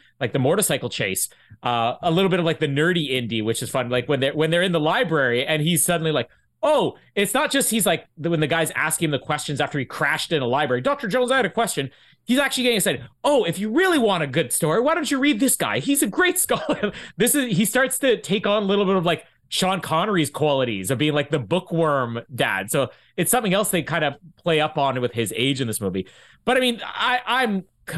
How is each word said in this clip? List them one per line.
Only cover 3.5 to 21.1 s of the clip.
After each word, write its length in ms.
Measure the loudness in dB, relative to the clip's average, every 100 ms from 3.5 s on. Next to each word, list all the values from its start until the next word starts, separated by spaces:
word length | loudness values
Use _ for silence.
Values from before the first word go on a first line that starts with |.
| -2
is 80 | -2
fun. 180 | -4 -2
Like 180 | -2 0
when 120 | 0
they're, 160 | 0 0
when 160 | 0
they're 100 | 2
in 100 | 2
the 80 | 0
library 680 | 2 0 0 2 2 2 0
and 160 | 0
he's 200 | 2 2
suddenly 280 | 2 0 0
like, 180 | -2 -4 _ _ _
"Oh," 340 | 2 2 0 -4 _ -2
it's 180 | 0
not 160 | 0 0
just, 220 | 0 0
he's 160 | 0 0
like, 180 | 0 -4 -6
the, 100 | -2
when 100 | 0
the 60 | 2
guys 240 | 0 0 -2
ask 260 | -2 0
him 80 | 0
the 80 | -2
questions 420 | -2 -4 -2 -2
after 200 | -2 -2
he 60 | -6
crashed 460 | -2 0 0 -2
in 120 | -2
a 40 | 0
library, 340 | 0 2 0
"Doctor 260 | 0 -2 -2
Jones, 240 | 0 2
I 60 | 2
had 80 | 0
a 20 |
question." 400 | 0 -2 -2 -6 -10 _ _ 0
He's 120 | 2
actually 280 | 2 0 0
getting 140 | 2
said, 280 | 0 -2 -6 _
"Oh, 220 | 2 2 2
if 120 | -2
you 140 | -2
really 260 | 2 2 4
want 240 | 2 2
a 60 | 0
good 260 | 0 0
story, 260 | 0 0 2
why 140 | 2
don't 160 | 0 0
you 80 | 0
read 220 | 0 2
this 160 | 0 0
guy? 240 | -2 -2
He's 240 | 0 0
a 40 | 0
great 300 | 2 0 0
<laughs> 60 | 0
scholar." 460 | -2 -2 -2 -4 -6 -8 -2
This 160 | 0
is, 240 | 2 0 0
he 80 | 2
starts 320 | 2 0 0
to 240 | 0 0
take 240 | 0 -2 0
on 160 | 0
a 40 | 2
little 180 | 2 2
bit 100 | 2
of, 100 | 2
like, 180 | -2 -6 _ -8
Sean 320 | -2 0 -2
Connery's 480 | -2 0 2 0 0
qualities 600 | 0 0 2 0 -2 -2
of 80 | 0
being, 140 | 2